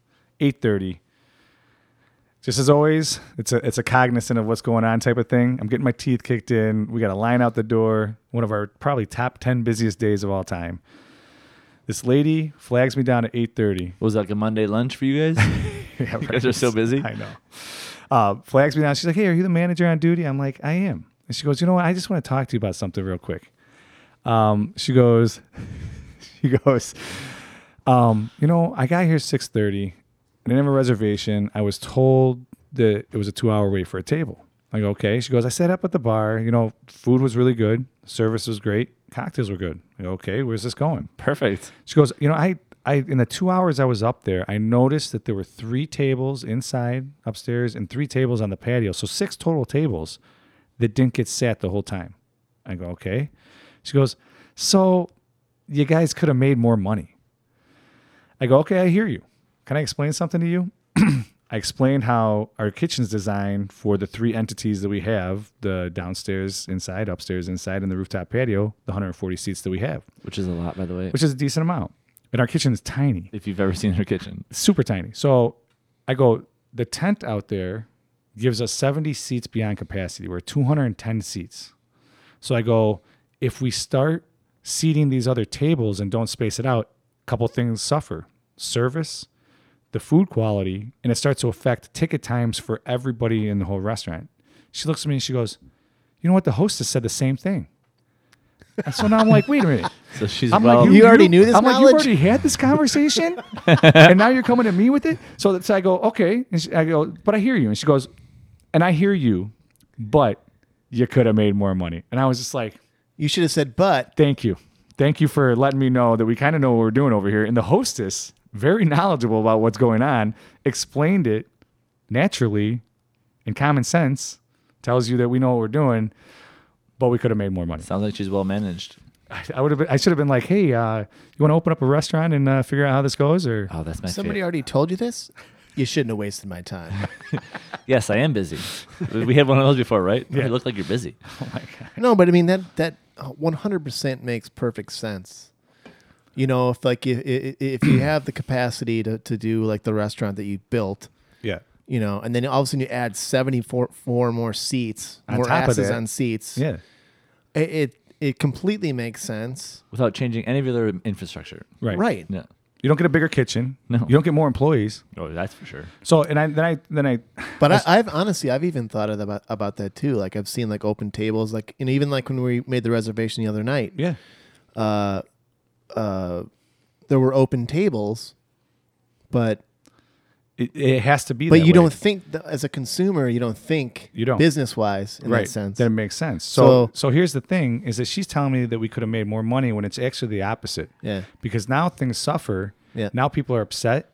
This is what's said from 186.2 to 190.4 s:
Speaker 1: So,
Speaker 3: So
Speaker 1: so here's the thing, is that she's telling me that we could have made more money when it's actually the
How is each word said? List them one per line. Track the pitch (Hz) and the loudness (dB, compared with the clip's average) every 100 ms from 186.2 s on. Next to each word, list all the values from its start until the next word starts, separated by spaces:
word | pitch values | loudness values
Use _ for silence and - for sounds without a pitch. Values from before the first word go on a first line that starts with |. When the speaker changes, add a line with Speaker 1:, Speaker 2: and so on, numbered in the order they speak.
| 160 87 | -6 -6
Speaker 1:
So, | - - | -2 6
Speaker 3:
So | 131 127 117 | 8 8 4
Speaker 1:
so | - 139 | 0 0
here's | 139 180 | 2 2
the | 135 | -2
thing, | - 185 135 117 | -4 -2 0 -2
is | 180 110 | -4 -4
that | 123 | -4
she's | - 190 | -6 -6
telling | 147 139 | -4 -2
me | 131 | -2
that | 120 113 | -2 -4
we | 113 | -4
could | - | -4
have | 113 | -4
made | 113 104 | -4 -4
more | 110 | -4
money | 113 127 127 | -2 0 0
when | 104 | -2
it's | 101 - | -4 -4
actually | 123 - 117 | -6 -4 -6
the | 104 | -4